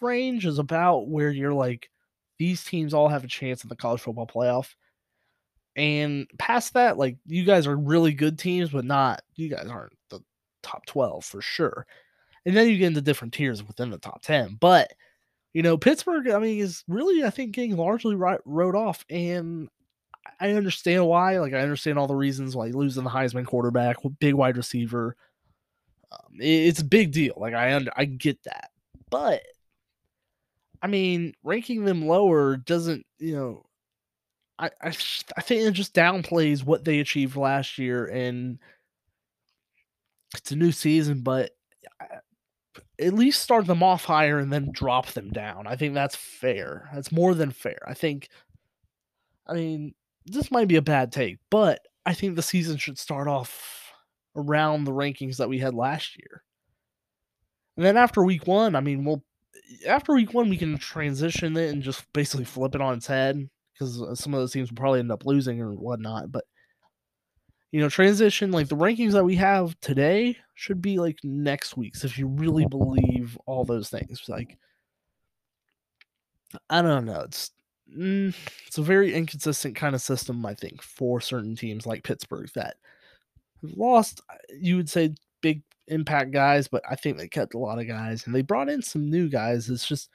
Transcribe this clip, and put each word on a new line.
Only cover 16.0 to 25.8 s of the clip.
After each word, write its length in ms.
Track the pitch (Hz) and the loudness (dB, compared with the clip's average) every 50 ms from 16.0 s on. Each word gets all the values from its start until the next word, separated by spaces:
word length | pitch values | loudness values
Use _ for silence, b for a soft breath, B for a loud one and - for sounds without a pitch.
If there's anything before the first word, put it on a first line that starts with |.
| - 370 339 302 247 254 | 2 -2 -2 0 0 0
I 80 | 208 208 | 0 2
mean, 200 | 220 220 220 208 | 0 0 0 -2
is 240 | 202 185 165 - - - | -2 -4 -6 -8 -8 -6
really, 340 | 175 226 311 392 370 320 | -4 -2 0 2 2 2
I 80 | 277 208 | 0 0
think, 220 | - - 262 226 | -2 -4 -6 -6
getting 240 | 202 247 247 233 196 | -6 -4 -4 -2 -2
largely 400 | 165 165 185 220 226 - 220 208 | 0 0 0 0 0 0 -2 0
ri-, 220 | 190 185 180 190 - - | 0 0 0 0 -2 -4
wrote 300 | - 147 160 180 185 180 | -4 0 0 2 2 2
off, 300 | 208 226 202 160 - - - | 0 0 -2 -4 -6 -8 -8
and 580 | 156 175 175 175 175 180 170 165 170 160 151 - _ _ _ _ _ _ _ _ - - - - - - | -6 -4 -4 -4 -4 -4 -6 -6 -8 -10 -12 -14 _ _ _ _ _ _ _ _ -20 -20 -20 -20 -10 -4
I 100 | 180 202 | -2 0
understand 540 | 208 214 202 185 - - - 175 175 185 180 | 0 0 0 -2 -2 -2 0 2 4 4 4
why. 320 | 165 170 175 185 190 190 185 | 4 4 4 4 2 2 0
Like, 140 | 156 135 | 0 0
I 80 | 135 131 | 0 0
understand 380 | 135 147 147 131 - 156 147 143 | 0 0 -2 -2 -2 -2 0 0
all 80 | 139 | 0
the 80 | 135 139 | 0 0
reasons 420 | 139 139 139 135 131 135 131 127 | 0 0 0 -2 -4 -6 -6 -4
why 120 | 127 113 117 | -4 -4 -2
losing 360 | 123 139 143 139 127 135 127 | -2 0 0 0 0 -2 -4
the 60 | 123 | -2
Heisman 360 | 117 131 131 123 120 123 123 | -2 0 0 0 -2 -4 -4
quarterback, 500 | - - 123 120 120 120 123 123 123 120 | -2 0 0 2 2 2 2 2 2 0
w-, 200 | - - 139 143 - | 0 -4 -6 -2 0
big 160 | 151 143 139 | 2 4 4
wide 220 | 139 131 127 123 | 4 4 4 2
receiver. 600 | 123 123 - - 120 117 110 120 120 113 117 123 _ _ _ _ _ _ _ _ _ _ _ _ _ | 0 -4 -4 -4 -4 -4 -2 -4 -4 -4 -4 -6 _ _ _ _ _ _ _ _ _ _ _ _ _